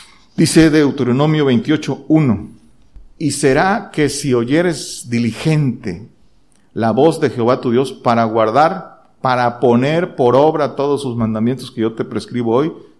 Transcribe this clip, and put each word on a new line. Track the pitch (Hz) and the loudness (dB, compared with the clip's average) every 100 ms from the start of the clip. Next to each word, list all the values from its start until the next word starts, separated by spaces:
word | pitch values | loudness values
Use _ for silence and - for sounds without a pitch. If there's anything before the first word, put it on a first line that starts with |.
| - _ _ - | -20 _ _ -2
Dice | 165 175 160 | 2 4 4
Deuteronomio | 151 139 139 123 127 151 156 | 4 2 0 0 2 2 2
veintiocho | 143 117 135 151 156 - - | 2 2 2 -2 -2 -6 0
uno, | 156 139 98 107 - _ _ _ - - - | 2 2 0 -4 -18 _ _ _ -20 -20 -8
"Y | 151 | -6
será | - 143 135 190 220 - | 0 2 4 2 0 -4
que | - 143 | -2 -2
si | - 147 | -2 -2
oyeres | 123 120 151 175 147 - - 120 | 0 2 0 0 -2 -8 -14 -6
diligente | 120 117 113 160 156 139 117 101 87 117 _ _ _ _ _ _ | -2 -2 -2 -2 0 0 -4 -8 -10 -14 _ _ _ _ _ _
la | - 113 | -4 0
voz | 110 160 156 | 2 2 2
de | 139 | -2
Jehová | 120 117 127 | 0 0 0
tu | 127 | 0
Dios | 117 131 | 0 0
para | - 127 117 | -2 0 0
guardar, | 113 113 110 123 160 185 - - _ _ | 0 2 2 4 2 0 -10 -20 _ _
para | 127 123 123 - | -2 0 -2 0
poner | 123 120 135 165 175 | 2 2 2 0 -2
por | - 123 123 | 0 2 4
obra | 156 156 135 123 | 4 2 -2 -4
todos | 139 143 | -2 -2
sus | 135 117 | -4 -4
mandamientos | 110 107 117 131 - | -4 -2 -2 -4 -8
que | - | -6
yo | 110 | -4
te | 113 | -4
prescribo | 123 117 - 120 117 | -6 -8 -8 -6 0
hoy, | 117 160 - - _ | 0 0 -6 -16 _